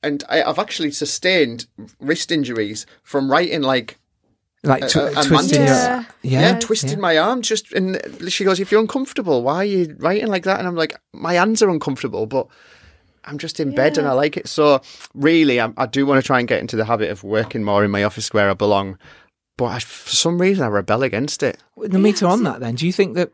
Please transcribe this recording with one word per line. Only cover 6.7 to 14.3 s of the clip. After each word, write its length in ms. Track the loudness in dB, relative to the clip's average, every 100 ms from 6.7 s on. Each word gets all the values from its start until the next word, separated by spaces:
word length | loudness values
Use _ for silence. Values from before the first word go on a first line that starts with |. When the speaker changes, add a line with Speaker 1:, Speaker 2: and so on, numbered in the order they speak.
| -2 -2
Speaker 2:
Yeah. 60 | -2
Speaker 1:
my 180 | 2 2
arm. 240 | 2 0
Just, 320 | -2 -4 -4
and 260 | -4 -2 -4 -8 -10 -6
she 120 | -2
goes, 160 | 0 0
"If 120 | 2
you're 80 | 2
uncomfortable, 600 | 2 -2 -4 -6 0 0
why 140 | 2 0
are 100 | 0
you 300 | 0 -2 -2
writing 300 | -2 0 0
like 160 | -2
that?" 160 | 0 -2
And 80 | -2
I'm 80 | -2
like, 200 | -2 -4 _
"My 200 | -10 -2
hands 300 | 2 2 4
are 60 | 2
uncomfortable, 580 | 2 -2 -4 -4 -4 -2
but 200 | -2 -4 _ _ -20 -20 _ _ _ -14
I'm 140 | -10
just 200 | -10 -6
in 140 | -4
bed 240 | 2 2 2
and 80 | 0
Speaker 3:
Yeah. 60 |
Speaker 1:
I 20 |
like 240 | 2 0